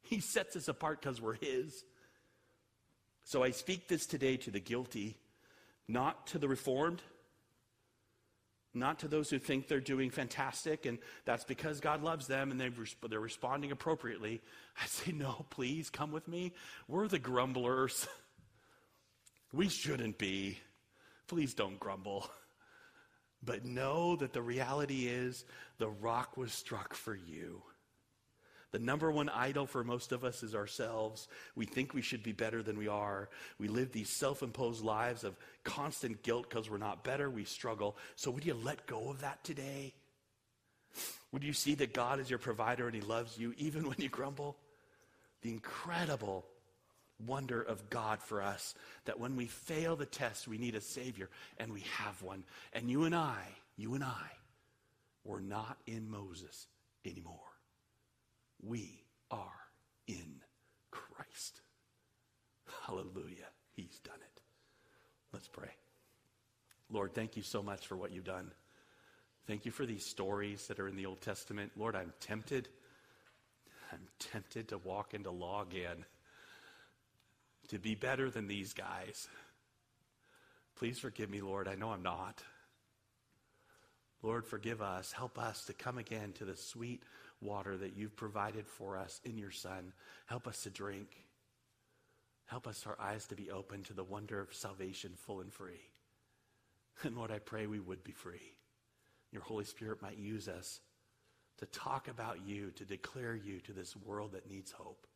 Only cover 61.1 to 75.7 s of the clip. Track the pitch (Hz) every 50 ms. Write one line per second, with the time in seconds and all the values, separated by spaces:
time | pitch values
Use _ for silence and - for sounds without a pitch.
61.1 | - - - - - - - - - - - _ _ _ _ _ _ _ _ _
62.1 | _ _ _ _ _ _ _ _ _ _ _ - - - - - 92 92 95 92
63.1 | 92 95 80 80 90 87 - - - _ _ _ _ - 92 82 - - - -
64.1 | - - - - _ - _ _ _ _ _ _ _ _ _ - - - - -
65.1 | _ _ _ _ - 98 - - - - 101 101 - - _ _ _ _ _ _
66.1 | _ _ _ _ _ _ _ _ _ _ _ _ - _ _ _ 110 107 98 95
67.1 | - 120 110 110 - 107 98 - - 110 101 101 98 95 - - 95 92 95 95
68.1 | 92 92 92 92 92 92 90 92 - - - - - - - - - - - -
69.1 | - - - _ _ _ - - 107 104 - 120 113 - 143 120 113 98 - -
70.1 | - - 98 95 101 101 104 104 104 101 - - 104 101 98 98 95 98 95 95
71.1 | 95 92 - - 101 - - - 104 104 101 - - 101 107 113 107 95 92 82
72.1 | - - - - 107 110 110 - 143 131 120 - - - - - - - - -
73.1 | - - - - _ _ _ _ _ _ _ - - - - - - - 95 -
74.1 | - _ - - - 107 98 - - 117 110 - 110 98 87 95 92 104 104 -
75.1 | - 104 101 95 87 90 87 87 98 104 101 90